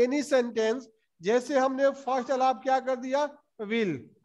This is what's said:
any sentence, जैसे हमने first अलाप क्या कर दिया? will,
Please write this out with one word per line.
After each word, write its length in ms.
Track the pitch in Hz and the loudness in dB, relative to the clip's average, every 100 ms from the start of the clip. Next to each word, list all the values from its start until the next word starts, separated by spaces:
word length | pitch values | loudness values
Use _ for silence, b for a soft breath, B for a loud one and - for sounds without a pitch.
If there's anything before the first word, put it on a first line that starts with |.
any 180 | 247 285 | 2 2
sentence, 640 | 262 262 240 226 220 254 - _ _ _ | 2 2 2 0 0 -2 -6 _ _ _
जैसे 380 | 170 240 247 277 | 0 0 2 0
हमने 320 | 262 262 277 277 | 2 2 0 0
first 300 | - 262 254 | -2 -2 -2
अलाप 320 | 262 262 254 | 0 2 0
क्या 160 | 269 262 | 0 0
कर 160 | 247 254 | 0 -4
दिया? 260 | 254 277 294 285 _ - | -2 -2 -2 -4 _ -14
will, 320 | 202 233 208 135 - _ | -4 0 0 -2 -8 _